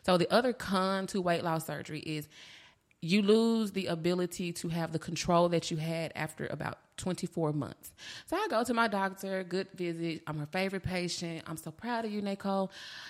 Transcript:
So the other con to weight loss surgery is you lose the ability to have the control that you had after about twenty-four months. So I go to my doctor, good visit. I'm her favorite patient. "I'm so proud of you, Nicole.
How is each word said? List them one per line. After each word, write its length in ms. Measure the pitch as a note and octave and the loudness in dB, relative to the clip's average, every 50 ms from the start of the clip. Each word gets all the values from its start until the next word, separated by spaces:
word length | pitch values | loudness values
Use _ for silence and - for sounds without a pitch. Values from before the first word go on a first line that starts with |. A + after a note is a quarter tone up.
| - | 2
So 140 | - F#3 F3 | 4 6 6
the 140 | E3+ - - | 6 6 6
other 200 | A3 B3 B3+ A#3 | 6 6 4 0
con 520 | - - - G3 F#3 F#3 F#3+ G3 F#3+ F#3+ F3+ | -2 -2 0 2 2 2 2 2 0 -2 -2
to 120 | - G3+ | -2 0
weight 240 | F3 F3 E3+ E3 A2 | 2 2 2 2 2
loss 220 | F3 D#3+ D#3+ D#3 - | 0 0 0 -2 -4
surgery 320 | D3+ D3 - - D3+ D3+ | -6 -8 -6 -8 -8 -8
is 300 | - - D#3 D3+ D3+ - - - - - - - - - _ _ _ _ _ - | -6 -6 -6 -6 -6 -8 -12 -20 -20 -20 -20 -20 -20 -20 _ _ _ _ _ -8
you 200 | - D#3+ F#3 G#3 G3+ | -2 4 4 4 6
lose 480 | G3 G#3+ A3+ A3+ A3+ A3+ A3+ A3 G3+ | 8 6 6 8 6 4 2 2 0
the 160 | F#3+ G3 F#3 - | -2 -2 -2 0
ability 640 | E3+ E3 D#3 F3 F3+ F3+ F3+ F3 - - F#3 F3 E3+ | -2 0 2 2 2 2 0 -2 -2 -4 -4 -4 -4
to 160 | - - F3 | -4 -4 -4
have 220 | E3 E3+ E3 D3+ | -2 -2 -2 -2
the 80 | D#3+ D3+ | -2 -4
control 500 | - - E3 D3 - - F3 E3+ F3 F3 | -4 -4 -6 -4 2 4 6 6 6 6
that 220 | E3+ E3 D#3+ - | 4 2 0 0
you 60 | F3 D#3 | -4 -2
had 340 | D#3 E3 E3 E3 E3 - - | -2 -2 -2 -2 -4 -4 -4
after 320 | - D3+ D#3+ - - C#3+ - | -4 -6 -6 -6 -6 -6 -6
about 320 | - D3 - - - - _ _ - - | -4 -4 -4 -6 -6 -8 _ _ -14 -6
twenty-four 560 | - F#3+ F3+ - - F3 - F3+ D#3+ D3+ D3 | -4 -4 -4 -2 -4 -6 -2 0 0 2 2
months. 400 | D3+ B2+ - - _ - - - - - - - - - | 0 -2 -4 -6 _ -16 -20 -18 -16 -16 -14 -14 -14 -8
So 100 | - D#4+ | -4 -2
I 120 | F4+ G#4+ F#4 | -2 0 2
go 120 | C4+ A3 A#3 | 2 0 0
to 80 | A#3 A#3+ | 2 2
my 160 | A#3 A#3 A3 | 2 2 2
doctor, 520 | G3 G3 G3 F#3+ F#3+ - - G3 F#3+ F#3+ F#3+ | 2 0 0 0 -2 -4 -6 -4 -4 -4 -4
good 240 | F3 F3 F#3+ F#3+ - - | -2 -2 -2 -4 -4 -6
visit. 480 | - F3+ E3+ E3 E3 E3 E3 D#3+ - - - | -6 -4 -4 -2 -2 -2 -4 -4 -4 -6 -6
I'm 100 | D3+ D3+ | -6 -6
her 80 | D3 D3 | -6 -2
favorite 360 | - F#3 F#3+ G3 G3 F#3+ - | -2 0 0 0 -2 -2 -4
patient. 600 | F3 F#3 F3+ F3 E3+ E3+ - F3 E3 E3 D#3+ - - | -2 -2 -2 -2 -2 -2 -4 -4 -6 -6 -8 -8 -8
"I'm 80 | D#3+ | -10
so 160 | D#3 - D#3+ | -10 -10 -12
proud 320 | D#3 - - A#3 B3 A3+ A3+ | -12 -10 -6 -4 -4 -2 -2
of 80 | A3 | -2
you, 100 | G#3 G#3 | -4 -2
Nicole. 520 | G3+ G3+ G3 G3 - G3 G3 G3 F#3+ F#3+ - - - - - - - - | -2 -2 -4 -2 -2 0 2 2 0 0 -4 -10 -16 -14 -14 -14 -14 -14